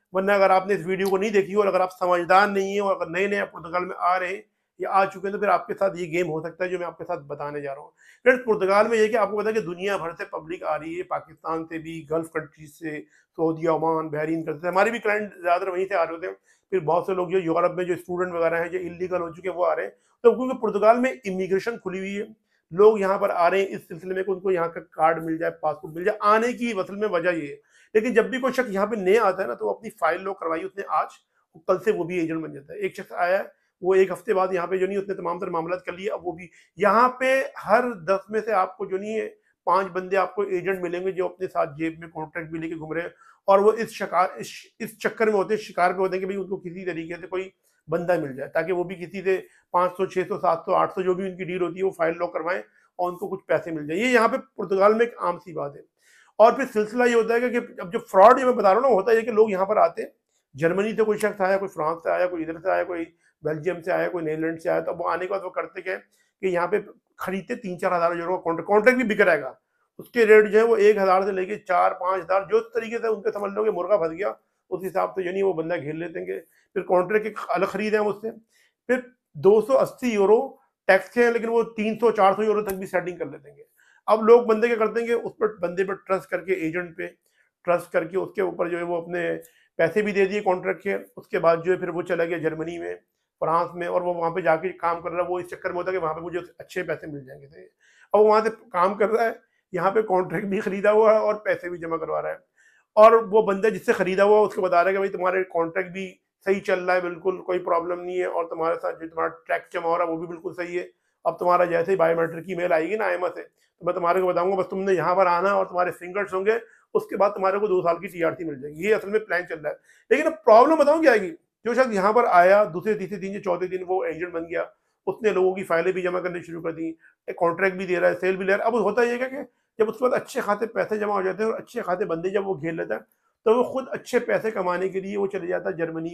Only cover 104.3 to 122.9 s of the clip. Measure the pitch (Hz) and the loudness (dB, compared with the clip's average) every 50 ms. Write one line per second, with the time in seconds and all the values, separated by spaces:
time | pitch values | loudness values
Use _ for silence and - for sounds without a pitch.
104.3 | 214 214 208 185 - 214 185 180 175 175 175 190 190 196 196 196 190 175 180 185 | 6 6 4 2 0 -2 0 2 4 4 4 4 2 0 -2 -2 -4 -2 -2 0
105.3 | 185 190 185 - - 170 165 165 165 190 185 175 175 190 190 180 - _ _ _ | 0 0 -2 -2 -2 -2 -2 -2 -2 -6 -6 -6 -8 -10 -12 -12 -14 _ _ _
106.3 | _ _ - 196 202 196 196 202 185 180 180 185 180 185 175 175 175 160 175 190 | _ _ -2 -2 -2 0 0 -2 -2 0 2 0 0 0 0 -4 -8 -4 -4 -4
107.3 | 185 175 - - 180 180 180 180 175 170 165 175 175 180 180 180 180 180 180 190 | -4 -4 -4 -4 -4 -4 0 0 0 0 0 -2 -6 -6 -6 -6 -4 -4 -4 -2
108.3 | - 170 170 165 170 165 160 165 170 170 185 180 - 156 165 160 160 165 165 165 | -2 -4 -4 -4 -4 -4 -2 -2 -2 -2 -4 -6 -8 -8 -12 -10 -4 -2 -2 -2
109.3 | 165 - _ - 170 - - _ - 175 170 165 170 175 175 165 165 160 175 170 | -4 -8 _ -6 -6 -6 -6 _ -8 -4 -2 0 0 0 0 -2 -2 -6 -6 -10
110.3 | 175 165 180 175 143 180 175 175 175 180 - - _ _ _ _ _ _ - 170 | -12 -10 -10 -10 -8 -8 -8 -6 -6 -6 -8 -8 _ _ _ _ _ _ -4 -4
111.3 | 165 - 180 180 175 175 180 170 170 170 165 190 190 170 165 165 170 165 165 165 | -4 0 2 4 4 4 4 2 2 0 0 0 2 2 4 2 4 2 0 -2
112.3 | 170 165 165 190 185 170 180 180 165 156 160 175 208 220 208 185 180 175 180 175 | -4 -10 -10 -8 -6 -4 0 0 2 0 0 -2 -4 -2 -2 -2 -2 -2 -2 -4
113.3 | - 165 - - _ _ _ _ _ _ 175 175 180 185 170 170 180 190 185 180 | -6 -8 -14 -16 _ _ _ _ _ _ -6 -4 -4 0 0 2 2 2 2 2
114.3 | 175 175 175 190 196 185 180 - 196 190 196 196 190 165 156 175 180 190 190 175 | 2 2 0 0 0 0 -2 -4 -4 -4 0 0 0 2 2 2 4 4 4 4
115.3 | 175 175 185 202 202 190 190 190 185 180 180 180 - - 175 180 180 202 196 185 | 4 4 2 2 2 2 0 0 0 0 0 0 -2 -8 -12 -8 -4 -4 -4 -2
116.3 | 190 190 196 214 226 233 - _ _ _ _ _ - 202 - - - 190 196 208 | -4 -2 0 0 0 0 -2 _ _ _ _ _ -2 -2 -2 0 0 2 2 2
117.3 | 202 208 190 190 190 202 214 196 185 180 160 170 170 165 185 190 185 175 165 160 | 2 0 0 0 0 0 0 0 0 2 2 0 -2 -2 -4 -12 -6 -2 -2 -2
118.3 | 160 170 165 160 143 127 139 147 151 156 180 214 214 - - 196 208 220 214 - | -2 -4 -8 -10 -10 -10 -12 -14 -12 -6 0 0 0 0 0 -2 -2 -2 -2 0
119.3 | 170 175 180 175 170 151 151 147 - - _ _ _ _ _ - 240 277 311 311 | -4 -4 -4 -6 -10 -8 -8 -8 -10 -10 _ _ _ _ _ 0 2 2 2 0
120.3 | 320 - - 247 214 226 262 302 320 302 277 285 311 330 320 269 233 214 185 170 | -2 0 6 8 10 10 10 8 6 4 6 4 4 6 6 6 6 4 0 -2
121.3 | 156 - _ _ _ _ - 226 240 247 262 240 214 190 185 208 214 247 240 - | -8 -12 _ _ _ _ -6 -2 2 2 2 2 2 2 2 4 4 4 4 6
122.3 | - 175 175 185 202 208 214 170 156 180 - 220 | 6 8 8 8 8 6 4 2 -2 -6 -2 -2